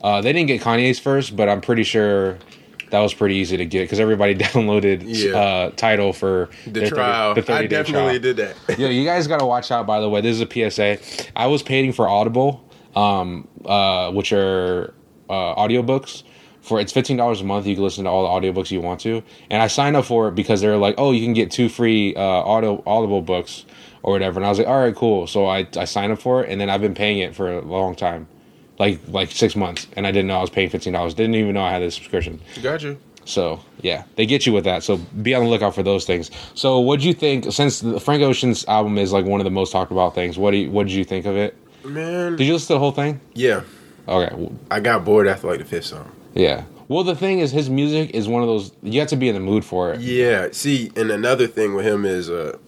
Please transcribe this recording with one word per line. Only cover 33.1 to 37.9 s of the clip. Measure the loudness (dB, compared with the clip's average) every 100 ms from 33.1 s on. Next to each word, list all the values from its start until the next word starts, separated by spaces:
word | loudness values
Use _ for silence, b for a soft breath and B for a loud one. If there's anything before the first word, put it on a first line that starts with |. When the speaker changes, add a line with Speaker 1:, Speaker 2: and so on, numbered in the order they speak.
| -20
Speaker 1:
So, | -8 -4 -4 -4 -12 -8
yeah, | -4 -4 -6 -2
they | 0
get | 2 2
you |
with | 2 2
that. | -2
So | -2 -2 -4 -6
be | 0
on | 2 2
the |
lookout | 2 0
for | 0
those | 0 0
things. | 0 -4 -4 B B
So | -2 2 4
what'd | 4 2 2
you |
think, | 2 0 0 -2
since | 0 0 0
the | -4